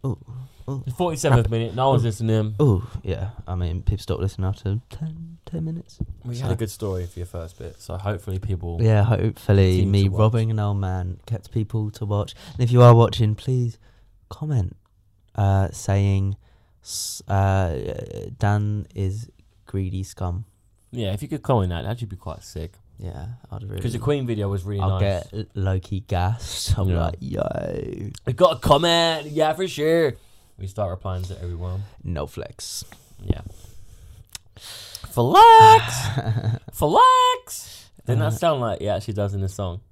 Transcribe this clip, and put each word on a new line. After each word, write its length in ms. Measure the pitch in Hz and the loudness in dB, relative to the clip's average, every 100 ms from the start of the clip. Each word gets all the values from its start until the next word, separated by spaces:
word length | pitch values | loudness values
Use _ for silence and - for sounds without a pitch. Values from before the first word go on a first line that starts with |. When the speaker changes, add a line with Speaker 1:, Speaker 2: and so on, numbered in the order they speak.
Speaker 1:
ooh, 120 | 135 - - 127 131 - - | -6 -8 -12 -18 -18 -16 -10
ooh. 140 | 135 127 | -8 -8
Speaker 2:
Forty-seventh 520 | - 180 151 151 120 110 | -4 -4 0 2 4 4
Speaker 1:
Ooh. 20 | |
Speaker 2:
minute. 260 | 113 113 | -2 -4
No 140 | 117 135 | 0 2
one's 140 | 131 | 2
Speaker 1:
Ooh. 20 | 113 | 0
Speaker 2:
listening. 480 | 104 113 110 107 107 | -2 0 0 0 2
Speaker 1:
Ooh, 240 | 147 92 - - | 4 4 0 -10
yeah. 280 | - 85 101 - - | -6 -6 -6 -10 -8
I 80 | |
mean, 260 | 90 85 87 | -4 -4 -2
people 180 | - 101 | -2 -2
stop 180 | - 90 | -4 -2
listening 280 | 95 - 95 | -2 -2 -4
after 320 | 95 98 104 - | -4 -4 -6 -8
ten, 480 | - 160 160 165 165 | -10 -10 -10 -16 -18
ten 180 | - 165 | -12 -8
minutes. 320 | 160 165 - - - - | -8 -10 -14 -12 -10 -10
Speaker 2:
We 120 | 120 | -10
Speaker 1:
So. 80 | 120 | -8
Speaker 2:
had 80 | 131 | -4
a 40 | |
good 140 | 92 107 | -2 -4
story 340 | - 104 92 87 | -6 -6 -6 -6
for 120 | - | -10
your 60 | |
first 320 | 87 87 82 - | -12 -10 -12 -14
bit, 240 | 85 - | -16 -16
so 160 | - 90 | -12 -8
hopefully 420 | 101 101 - 95 | -6 -6 -6 -6
people 380 | 101 90 87 85 | -4 -6 -6 0
Speaker 1:
Yeah, 220 | 110 107 | 4 4
hopefully 760 | 107 113 113 - - 98 92 92 | 4 2 0 -2 2 6 6 4
Speaker 2:
continue 120 | 98 | 2
Speaker 1:
me 120 | 101 | 4
Speaker 2:
to 60 | 98 | 2
watch. 100 | 107 | 4
Speaker 1:
robbing 320 | 110 113 110 | 2 2 -2
an 80 | 110 | -2
old 180 | 104 101 | -2 -2
man 420 | 95 92 90 92 | -2 -4 -6 -10
kept 260 | - 113 - | -8 -10 -6
people 380 | 117 107 113 107 | -6 -4 -4 -6
to 140 | - | -6
watch. 300 | 104 101 - - - | -4 -2 -4 -10 -16
And 80 | - | -2
if 100 | 123 | 4
you 100 | 123 | 10
are 100 | 120 | 10
watching, 400 | 117 117 - 107 | 10 6 2 0
please 420 | 107 - 127 120 - _ _ _ _ _ | 0 -2 -2 -2 -6 _ _ _ _ _
comment, 460 | - 151 131 87 - _ _ _ _ _ | -12 -4 -2 -2 -8 _ _ _ _ _
uh, 340 | - 98 98 95 | -2 2 2 0
saying, 680 | - - 98 101 98 98 101 _ _ _ _ | -4 -2 0 2 0 -2 -4 _ _ _ _
s-, 380 | - - - - - | -14 -10 -10 -12 -2
uh, 1000 | 98 98 95 90 69 - - - - - - | 0 2 2 0 -4 -6 -10 -10 -12 -12 -2
"Dan 500 | 101 104 104 104 - | 0 2 0 -4 -8
is 340 | - 95 104 117 _ _ _ | -6 -4 -4 -10 _ _ _
greedy 380 | - 98 95 95 | -8 -6 -4 -6
scum." 420 | 95 - 90 90 110 _ _ _ _ | -8 -8 -6 -6 -10 _ _ _ _
Speaker 2:
Yeah, 220 | 123 110 | -8 -6
if 80 | 101 | -6
you 60 | 143 | -8
could 140 | 151 | -8
comment 260 | - 117 92 | 0 0 0
that, 120 | 85 | -4
that'd 240 | 67 120 110 | -6 -8 -10
be 60 | |
quite 280 | 95 - 76 | -12 -14 -14
sick. 300 | - 90 80 - _ - | -14 -12 -14 -16 _ -16
Speaker 1:
Yeah, 280 | 92 - 92 120 - | -14 -12 -14 -14 -14
I'd 120 | 101 | -14
really 180 | 98 95 | -10 -8
Speaker 2:
'Cause 100 | 113 | -6
the 80 | 110 | -4
Queen 260 | 117 147 | -2 -2
video 220 | 123 107 101 | -2 -4 -2
was 160 | 98 | -4
really 160 | 95 101 | -4 -2
Speaker 1:
I'll 220 | 98 95 | -2 0
Speaker 2:
nice. 260 | 101 92 - | 0 -2 -6
Speaker 1:
get 40 | |
l-, 120 | 107 107 101 | -12 -10 -4
low-key 440 | 95 95 - 98 - | -2 -2 -4 -8 -4
gassed. 720 | 90 90 117 - - - - | -2 -2 -2 -8 -8 -2 0
I'll 60 | |
be 80 | 92 | 0
Speaker 2:
Yeah. 60 | 87 - | 0 -2
Speaker 1:
like, 100 | - | -6
"Yo." 920 | - - - 50 50 - - - 104 - | -8 -4 -4 -4 -6 -8 -8 -10 -12 -8
Speaker 2:
We 60 | - | -8
got 240 | - - | 2 2
a 40 | 160 | 2
comment. 640 | - 143 170 170 165 160 151 | 2 4 6 4 2 0 -4
Yeah, 220 | 147 156 | 0 0
for 160 | 160 185 | 0 -4
sure. 460 | - 151 165 151 - _ - _ - | -2 2 2 2 -2 _ -20 _ -14
We 100 | 95 | -12
start 220 | 110 95 | -6 -6
replying 320 | 92 98 92 | -6 -8 -8
to 140 | 90 92 | -8 -10
everyone. 420 | 87 85 90 92 101 - | -10 -8 -8 -8 -10 -14
Speaker 1:
No 200 | - 82 | -8 -8
flex. 600 | 73 - - - - - - - _ - | -8 -10 -14 -14 -14 -12 -14 -20 _ -18
Speaker 2:
Yeah. 200 | - - - - - - - - - - - - - | -8 -8 -8 -18 -20 -20 -20 -20 -20 -20 -20 -20 -20
Flex! 1400 | - - - - - - - 120 370 453 453 440 440 - - - - - 107 - 113 - | -20 -20 -18 -18 -18 -6 -2 4 10 12 12 12 10 6 -6 -4 -4 -4 -2 -2 -4 -10
Speaker 1:
<laughs> 0 | |
Speaker 2:
Flex! 1160 | - 147 196 508 508 508 494 - - - - - - | -2 2 6 6 6 2 0 -8 -16 -16 -20 -20 -12
Didn't 140 | - 113 | -4 0
that 80 | 107 | 0
Speaker 1:
Uh, 40 | |
Speaker 2:
sound 300 | 110 170 143 | 0 0 0
like 200 | 117 95 | -2 -4
it 60 | 101 | -4
actually 260 | 95 107 | -4 -4
does 180 | 101 101 | -4 -4
in 80 | 98 | -2
the 80 | 95 | -6
song? 320 | - 95 87 - | -6 -8 -10 -16